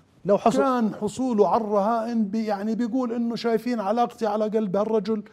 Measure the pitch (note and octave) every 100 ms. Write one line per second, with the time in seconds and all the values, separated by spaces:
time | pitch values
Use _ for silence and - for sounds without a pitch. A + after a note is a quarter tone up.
0 | _ _ E3+ G3+ A#3+ C4 C#4 B3 A3 -
1 | G#3 G#3 C4 A3 F#3 G#3+ G#3+ G#3 G3+ A#3
2 | A3+ A#3 G3+ G#3+ G#3+ G3 G#3 A3 A#3+ B3+
3 | B3 A#3+ A#3 A3+ A#3 A3+ A#3+ A#3+ F#3+ A#3
4 | A#3+ - A3 G#3 G#3+ G#3+ G#3+ G3 G#3+ A3
5 | G3+ A3 G#3